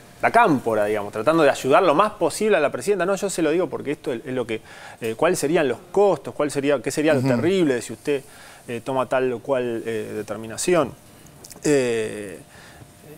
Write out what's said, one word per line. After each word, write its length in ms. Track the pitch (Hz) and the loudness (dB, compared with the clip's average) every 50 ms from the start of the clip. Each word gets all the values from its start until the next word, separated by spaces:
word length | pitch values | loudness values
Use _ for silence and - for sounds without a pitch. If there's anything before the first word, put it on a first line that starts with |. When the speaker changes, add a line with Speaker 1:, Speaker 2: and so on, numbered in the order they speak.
| - - - - | -20 -20 -8 -2
Speaker 1:
la 100 | - 120 | 0 2
cámpora, 520 | - 233 240 202 151 123 - 117 113 107 104 | 4 4 4 4 4 2 0 0 0 0 0
digamos, 300 | 107 107 104 101 104 - | 0 0 -2 -4 -4 -6
tratando 300 | 107 107 143 160 165 156 | -2 0 2 4 6 6
de 80 | 139 | 4
ayudar 300 | 123 - - 131 139 170 | 4 2 2 2 4 4
lo 140 | 196 170 139 | 6 4 4
más 180 | 165 208 214 - | 4 2 0 0
posible 440 | - 175 151 - - 208 220 202 170 | -2 -2 -2 -2 -2 0 2 2 2
a 20 | |
la 140 | 147 131 - | 2 0 -2
presidenta. 320 | - 127 190 208 190 170 | -2 -2 -2 -2 0 0
No, 100 | 185 196 | -2 -2
yo 140 | 185 208 196 | -2 -4 -4
se 120 | - - | -2 -2
lo 100 | 165 147 | 0 0
digo 180 | 151 180 180 135 | 0 0 -2 -2
porque 220 | 123 113 110 127 147 | -4 -6 -6 -6 -8
esto 180 | - - 160 | -6 -6 -6
es, 80 | 131 117 - | -8 -6 -6
es 80 | 127 127 | -6 -6
lo 120 | 127 120 | -6 -4
que, 140 | 110 110 110 - - - - - - - - | -4 -6 -6 -8 -12 -20 -20 -20 -20 -14 -8
eh, 160 | 123 113 113 | -6 -6 -2
¿cuáles 240 | - - 214 185 156 | 0 0 2 2 0
serían 300 | - 139 165 175 156 131 | 0 0 2 2 2 2
los 80 | 117 - - - - | 0 -4 -6 -2 2
costos? 400 | 185 208 202 175 - - - - | 2 4 4 2 0 -2 -8 -4
¿Cuál 180 | - 147 147 | -4 -4 -2
sería, 300 | - 143 135 143 143 131 | -2 -2 0 0 0 0
qué 100 | 110 143 | 0 -4
sería 220 | - - 147 156 151 | -4 0 2 2 2
lo 60 | - | 4
Speaker 2:
Ujú. 100 | 123 135 | 2 2
Speaker 1:
terrible 460 | 127 117 135 170 196 190 175 143 127 | 2 2 2 2 2 2 2 2 2
de 60 | 120 | 0
si 120 | - - 117 | -2 -6 -10
usted, 280 | - - 151 147 135 131 - - - - - - - - - | -8 -4 -4 -4 -4 -4 -10 -18 -20 -20 -20 -20 -20 -14 -10
eh, 140 | 120 117 113 | -10 -8 -8
toma 240 | - 135 131 123 110 | -4 -4 -2 -2 0
tal 240 | 139 131 131 127 | 0 0 0 0
o 80 | 120 110 | -2 -4
cual, 420 | - - 139 127 123 120 117 113 - | -4 -2 -2 -2 0 -2 -4 -4 -6
eh, 260 | 113 113 110 107 107 107 | -6 -6 -6 -6 -6 -8
determinación? 800 | 107 104 - 107 110 110 110 110 104 - - 180 165 143 113 - - - - - - - - - - - - - - - | -8 -8 -8 -10 -10 -10 -10 -10 -6 0 2 2 2 2 0 -4 -10 -20 -20 -20 -20 -20 -20 -20 -20 -20 -20 -20 -6 0
Eh, 760 | 156 147 139 127 123 117 113 110 110 110 104 104 98 87 73 - - - - - - - - - - - - - 147 147 | 2 2 4 2 2 0 -2 -4 -4 -6 -10 -12 -12 -14 -16 -18 -20 -20 -20 -20 -20 -20 -20 -20 -20 -20 -20 -20 -20 -20